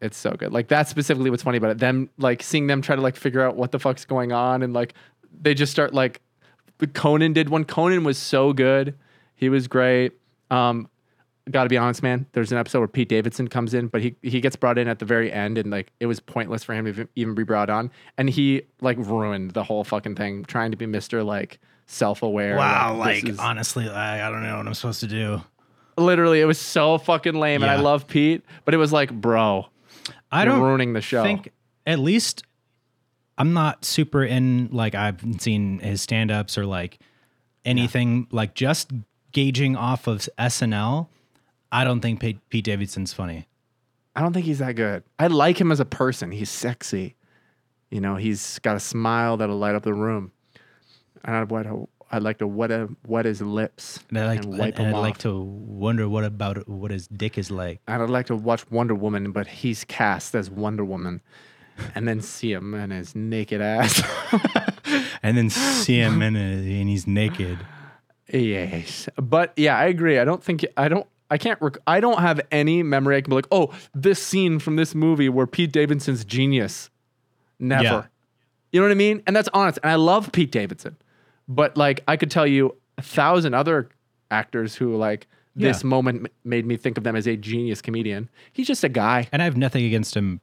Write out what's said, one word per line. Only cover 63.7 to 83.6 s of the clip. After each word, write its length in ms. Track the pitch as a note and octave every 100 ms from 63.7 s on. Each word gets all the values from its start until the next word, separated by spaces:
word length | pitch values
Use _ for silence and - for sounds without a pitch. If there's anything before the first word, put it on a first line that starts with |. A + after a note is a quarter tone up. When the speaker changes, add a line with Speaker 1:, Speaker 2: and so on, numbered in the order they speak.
| A2 A#2 - - - -
Speaker 1:
<laughs> 520 | G#3+ - - - - C#4+ C#4+ B3+ -
Speaker 2:
And 120 | G#2+ A#2+
then 100 | A2+
see 500 | A#3+ C4+ C4 - A#2+
him 220 | A2+ G#2+
in 140 | A2 G#2+
a, 40 | G2 F#2+ F#2+ G2
and 80 | G2+
he's 180 | G2+ F#2
naked. 520 | G2+ G#2+ - F2+ F2 F#2+ - - - _ _ -
Speaker 1:
Yes, 760 | C3+ A#2 G2 F2+ E2+ E2 - - -
but 380 | B2+ D#3 F3 -
yeah, 200 | D3+ A#2+
I 80 | E3
agree. 320 | F3+ E3 C3+
I 60 |
don't 180 | B2+ F3+
think, 200 | - E3 - -
I 120 | D3
don't, 180 | F3+ - _ -
I 80 | D3
can't 220 | - G#3+
rec-, 160 | D3+ C3 -
I 140 | F3+
don't 180 | A#3+ G#3
have 200 | F3 D3+ -
any 320 | D3+ D3+ E3+
memory 340 | D#3+ C#3 C3+ C#3
I 60 |
can 80 | C#3
be 60 | C3
like, 100 | -
"Oh, 220 | F#3+ D3 - -
this 280 | C#3+ F3 F#3
scene 360 | - F#3+ F3+ D#3
from 180 | D#3 D#3
this 180 | D#3+
movie 340 | D#3 D#3+ D3+ C3+
where 160 | B2+ B2+
Pete 260 | - E3+
Davidson's 520 | D3+ D3 D3 C#3 B2 G2+
genius." 640 | A#2+ C3+ C3+ G2 - - _ _ _ _ _ _ -
Never. 240 | B2+ C3+
Speaker 2:
Yeah. 180 | A#2 G#2+ - _ _ _ _ _ _
Speaker 1:
You 80 | F3
know 60 | G3+
what 60 |
I 40 | G3+
mean? 260 | G#3 G#3+ G3+
And 80 |
that's 140 | G#3 G3
honest. 240 | G3 F#3+ -
And 80 | D#3
I 40 |
love 360 | D#3+ D#3+ G3+ G#3
Pete 180 | F3+ D3+
Davidson, 440 | A#2+ G2+ F#2 - - _ _ _ _ -
but, 280 | B2+ D3 D3
like, 260 | C#3+ C3+ -
I 80 | D#3
could 120 | D3+
tell 160 | E3+ D3
you 300 | C#3 C3 - _ -
a 40 |
thousand 520 | - - D3 F3+ D#3+
other 340 | B2